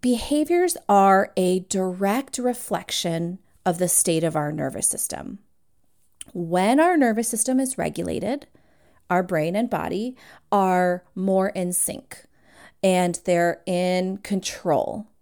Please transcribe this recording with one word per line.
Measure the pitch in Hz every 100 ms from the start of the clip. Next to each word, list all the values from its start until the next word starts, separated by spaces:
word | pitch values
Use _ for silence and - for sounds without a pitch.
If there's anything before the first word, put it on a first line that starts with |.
Behaviors | 247 233 - 294 302 349 359 - _
are | 202 196 196 - -
a | 185 185
direct | 180 190 185 180 196 220 277 -
reflection | 247 247 - 196 - - 180 165 170 185 _ _
of | - 170
the | 180
state | - - 165
of | 165 156
our | 147
nervous | 156 135 - -
system. | - - - - - _ _ _ _ _ _ _ _ -
When | - 170 180 190 269
our | 330 349
nervous | 254 220 226
system | 226 - 262
is | 262 -
regulated, | 165 - 175 - 208 277 - _ _ _ _ _ _
our | 180
brain | 180 170 156 185
and | 247
body | 175 160 185 233 254 - - _
are | 208 190 185 180 180 -
more | - 190 190 190
in | - 180
sync | 180 - - - - - _ _ - - _
and | 190 185 180 175 -
they're | 175 170 - -
in | 180 180 185 185 190
control | - 202 - - 180 147 - - 214 _